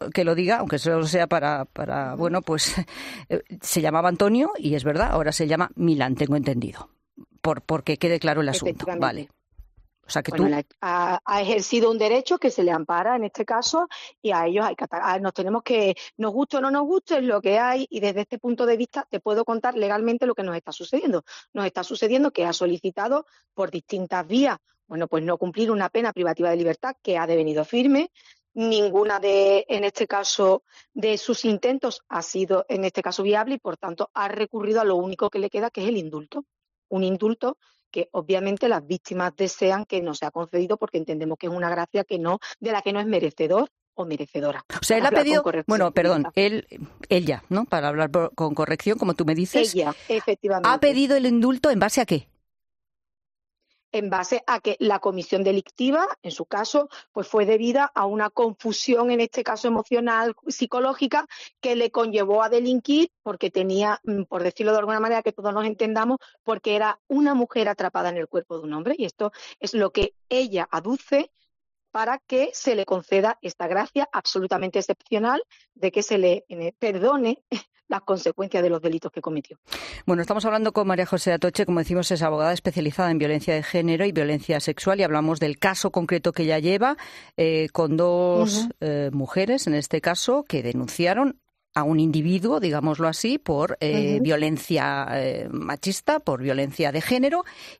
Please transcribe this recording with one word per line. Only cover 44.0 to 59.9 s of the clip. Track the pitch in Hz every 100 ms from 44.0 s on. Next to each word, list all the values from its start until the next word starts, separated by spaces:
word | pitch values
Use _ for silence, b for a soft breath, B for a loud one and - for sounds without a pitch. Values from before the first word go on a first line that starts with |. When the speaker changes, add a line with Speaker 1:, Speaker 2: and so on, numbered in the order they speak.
Speaker 2:
merecedora. | 175 147 147 147 143 - - -
Speaker 1:
O |
sea, | - 226
él |
Speaker 2:
Para | 269
Speaker 1:
ha |
Speaker 2:
hablar | 214
con |
Speaker 1:
pedido, | 285 302
Speaker 2:
corrección | 196 160 156
Speaker 1:
bueno, | 220 175
perdón, | 175 175 160
Speaker 2:
jurídica. | 147 190 202 220 -
Speaker 1:
él, | - 147 - -
ella, | 180 156 131 -
¿no? | 185
Para | 247 170 147
hablar | 151 151
por, | 175 165
con | - 160
corrección, | 147 156 160 202 214
como | 190
tú | 170
me | 156
dices, | 160 185 247 220
Speaker 2:
Ella, | 180 147 - -
efectivamente. | 220 220 196 202 185 214
Speaker 1:
¿ha | 269
pedido | 294 262 277 277
el | 254
indulto | 233 247 254 302
en | 214
base | 202 -
a | 233
qué? | 151 - _ _ _ _ _ _ _ _ _ _ _ _ _ _ _ _
Speaker 2:
En | 220 202
base | 185 180 254 -
a | 233
que | 214 -
la | 220 196
comisión | 202 185 - 190
delictiva, | 196 196 - - 254 302 392 -
en | 180
su | -
caso, | 165 254 226 294 285 B B
pues | 214 185
fue | 220 202
debida | 220 233 262 285
a | -
una | 196 214 214
confusión, | - 233 202 226 202 - 233 240
en | 240
este | 226 -
caso | 233 220 240
emocional, | 226 -